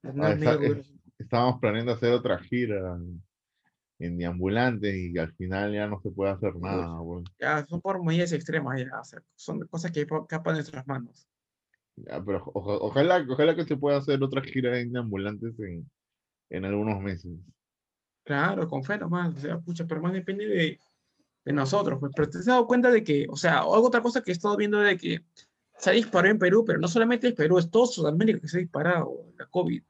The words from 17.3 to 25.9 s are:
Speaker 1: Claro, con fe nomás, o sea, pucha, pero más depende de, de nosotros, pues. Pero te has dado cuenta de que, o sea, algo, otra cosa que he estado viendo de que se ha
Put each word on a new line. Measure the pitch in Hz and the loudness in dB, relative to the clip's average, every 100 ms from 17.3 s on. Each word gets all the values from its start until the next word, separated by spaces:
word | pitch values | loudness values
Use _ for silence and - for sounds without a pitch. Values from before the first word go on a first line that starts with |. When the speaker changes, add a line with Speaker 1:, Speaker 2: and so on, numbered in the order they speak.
| 85 95 _ _ _ _ _ _ _ | -16 -18 _ _ _ _ _ _ _
Speaker 1:
Claro, | - 143 170 190 170 | -6 -2 0 0 -4
con | 139 | -4
fe | 135 208 | -4 -6
nomás, | 170 175 175 139 | -4 -2 -2 -4
o | |
sea, | 147 170 | -8 -8
pucha, | 170 170 170 | -8 -8 -6
pero | 156 | -4
más | 175 | -4
depende | 190 180 196 214 | -4 -6 -6 -2
de, | 190 160 - _ _ _ _ _ _ - | 0 0 -4 _ _ _ _ _ _ -2
de | |
nosotros, | 143 135 202 202 135 | 0 2 0 0 -2
pues. | 143 139 | -4 -2
Pero | 147 | -2
te | 175 | 0
has | 190 | 4
dado | 254 233 | 4 6
cuenta | 247 247 | 4 6
de | 233 | 6
que, | 220 147 - | 4 0 0
o | 151 | 0
sea, | 170 143 | 2 2
algo, | - 220 247 | 4 4 6
otra | 233 | 4
cosa | 240 240 | 2 -2
que | 226 | -2
he | |
estado | 175 208 208 | -2 0 0
viendo | 208 208 | 2 4
de | 208 185 | 4 2
que | 175 170 _ - _ _ _ _ | -2 -6 _ -20 _ _ _ _
se | |
ha | - | 4